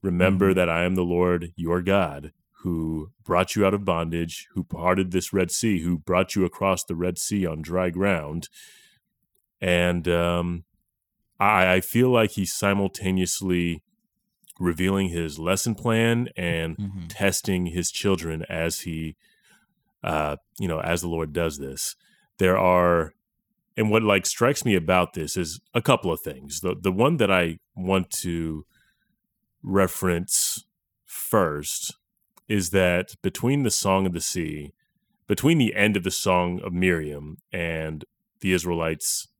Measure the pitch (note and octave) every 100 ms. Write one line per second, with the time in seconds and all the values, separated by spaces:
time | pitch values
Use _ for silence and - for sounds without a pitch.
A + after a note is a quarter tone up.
0 | G2 F2 F2+ F#2+ G2 F#2 F2 E2 F2+ F#2
1 | F2 F2 F2+ F2 E2+ F2 E2 F2 F2 G2
2 | F2 C#2+ D2 _ _ _ F#2 E2 D#2+ D#2+
3 | D#2 _ - F2+ F#2 - F#2+ G2+ G2 E2
4 | E2 E2+ E2 - - - E2+ D#2 E2+ F#2
5 | F#2+ F2+ - G2 F2 - A#2 F#2+ E2+ F2
6 | D2+ F2 F#2+ - F2+ - G2 F#2 - E2
7 | F2 F2 - G#2 F#2 D#2 D#2+ F#2 F#2 F2
8 | G2+ F2+ D2 E2 - - - - _ _
9 | _ _ _ _ _ _ F#2+ F2 F2 F2
10 | E2+ F2 E2+ F2 E2+ E2+ E2+ _ _ _
11 | _ _ _ _ G2+ G#2+ F#2 F#2 - A#2
12 | B2+ B2 G#2+ - F#2 - G2+ G2+ G2 -
13 | F#2+ F#2 F2+ - G2 F2+ F2 E2 _ _
14 | _ _ _ _ _ - F2 E2 F#2 G2
15 | F#2+ E2+ E2 D2 E2 G2 - G#2+ A#2+ A2+
16 | A#2 A#2 B2 - F2 E2 E2 D#2+ G2+ G2
17 | E2 - G2 - - F#2 F2+ E2+ E2+ -
18 | G2+ F#2 E2 D#2+ D#2+ E2 E2 - - D#2+
19 | D#2+ D#2 _ _ _ _ _ _ _ _
20 | - D#2 D2+ D2 _ - F#2 D#2+ E2+ E2+
21 | F2 E2 D#2+ D2+ E2 C#2+ C2+ C2+ - -
22 | _ _ _ _ F#2 F#2 F#2 F2+ F2 E2+
23 | D#2 _ _ _ _ _ _ - G#2+ A2
24 | G#2+ G2+ - - A#2+ C#3+ B2 F#2+ D#2+ F2+
25 | F2 - D#2 - E2 D#2+ _ A#2+ A#2+ B2
26 | F#2 D#2+ - C#2+ D2 D2 F#2 F#2 F#2 F#2+
27 | B2+ E3 G#2 F#2+ E2+ E2 _ - F#2 F#2+
28 | F2+ - F2+ E2+ E2 D#2 - _ _ _
29 | _ _ _ _ _ _ - F#2+ F#2 -
30 | F#2+ E2+ F2+ - - - - _ _ _
31 | _ - - A2+ F2 D2 D2+ - - -
32 | _ _ _ _ _ G#2 E2+ F#2+ F2+ F2
33 | F#2 - G2 - A#2 C#3+ B2+ - G2+ F#2+
34 | F#2+ E2+ - - D#2+ D2+ D2 - _ _
35 | _ _ _ G#2 C#3 E3 A#2 - G#2 G2+
36 | F2+ - - F2+ F2 F2+ - F2 F#2 E2+
37 | D2+ D2 D2 D2+ _ F#2 E2+ D#2+ D#2+ D#2
38 | - _ _ _ F#2+ F2+ E2+ E2+ E2 D#2+
39 | - - -